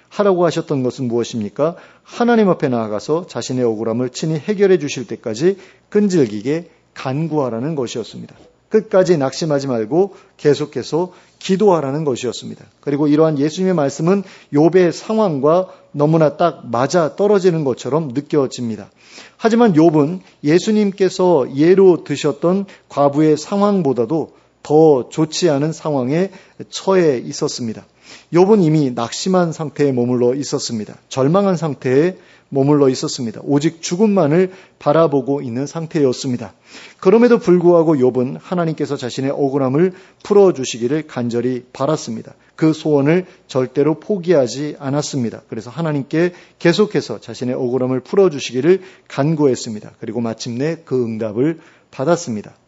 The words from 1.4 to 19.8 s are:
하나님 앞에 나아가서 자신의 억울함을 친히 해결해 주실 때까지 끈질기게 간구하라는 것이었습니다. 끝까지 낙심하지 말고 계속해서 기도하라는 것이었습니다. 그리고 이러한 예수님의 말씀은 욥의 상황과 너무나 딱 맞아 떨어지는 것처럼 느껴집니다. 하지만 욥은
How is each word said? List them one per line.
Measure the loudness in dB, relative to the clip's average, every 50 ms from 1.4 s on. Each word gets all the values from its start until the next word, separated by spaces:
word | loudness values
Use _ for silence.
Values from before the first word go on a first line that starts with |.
| -8 -8 -4 -2 -2 -2 -4 -8 -18 -20 -20 _ _
하나님 | -20 -6 -2 0 2 4 4 4 4
앞에 | 2 2 0 -2
나아가서 | -2 -2 -2 -4 -6 -6 -4 -4 -4 -4 -4 -6
자신의 | -10 -10 -8 -6 -4 0 0
억울함을 | 0 0 -2 -4 -4 -2 -2 -4 -4
친히 | -6 -6 -6 -4 -4
해결해 | -4 -4 -6 -2 0 2 2 2 2
주실 | 0 -4 -8 -8 -8 -10
때까지 | -12 -10 -8 -8 -6 0 0 0 0 -2 -8 -20 _ _ _ _
끈질기게 | 0 0 0 2 2 2 2 2 0 -6 -4 -4 -4 -4 -6 -10 _ _ _ _ _
간구하라는 | -10 -8 -6 -4 -4 -4 -2 -2 -2 -2 -2 -4 -6 -6 -6 -4
것이었습니다. | -4 -6 -6 -6 -10 -10 -10 -14 -16 -18 -18 -20 -20 -20 _ _ _ _ _
끝까지 | -2 -2 0 2 2 2 4 4 2 0
낙심하지 | 0 -4 -4 -6 -4 -2 -2 -2 -2 -2
말고 | -4 -4 -4 0 0 0 0 0 -4 -16 _ _ _ _
계속해서 | 2 2 2 2 -2 -6 -6 -8 -8 -4 -4 -4 -4 -4 -8 -20 _ _ _ _
기도하라는 | -2 -2 0 2 4 4 4 2 0 -2 -4 -4 -2
것이었습니다. | -4 -4 -4 -4 -6 -8 -8 -12 -14 -16 -16 -20 -20 _ _
그리고 | _ -6 -2 0 2 2
이러한 | 4 4 4 2 2 0
예수님의 | -2 -2 -2 -2 -2 0 0
말씀은 | 0 0 -2 -2 -2 0 0 0 0 -2 -8 -16 -20 -16 _ 0
욥의 | 2 4 4 6 4 4 4 0
상황과 | -4 -6 -4 0 0 0 0 0 0 2 2 2 2 0 -4 -10 -20 _ _
너무나 | _ -2 0 2 4 4 2 2 2 0
딱 | -2 -2 -2 -4 -12 -6
맞아 | -2 -2 -2 0 2 0 0 0 -2 -2
떨어지는 | 0 2 2 4 2 2 0 2 -2
것처럼 | -2 -4 -4 -4 -4 -2 -2 -4 -2 -6
느껴집니다. | -6 -6 -2 -2 0 0 -2 -4 -8 -8 -8 -8 -10 -12 -20 _ _ _ _ -20 -20 -20 -20 _
하지만 | _ 0 0 4 4 4 4 6
욥은 | 6